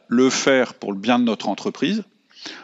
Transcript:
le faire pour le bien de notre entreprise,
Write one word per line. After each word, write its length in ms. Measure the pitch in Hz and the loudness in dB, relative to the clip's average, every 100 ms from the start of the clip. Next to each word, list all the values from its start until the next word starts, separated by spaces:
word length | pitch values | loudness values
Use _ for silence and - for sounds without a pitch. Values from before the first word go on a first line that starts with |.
| - | -2
le 220 | 120 131 | 2 4
faire 440 | - - 131 120 | 2 2 2 2
pour 180 | - 104 | -4 -8
le 60 | 98 | -4
bien 200 | 104 123 | 0 2
de 60 | |
notre 240 | 120 104 - | 2 -2 -4
entreprise, 560 | 98 104 - 143 214 - _ _ _ - - | -6 -6 -4 -4 -4 -6 _ _ _ -18 -18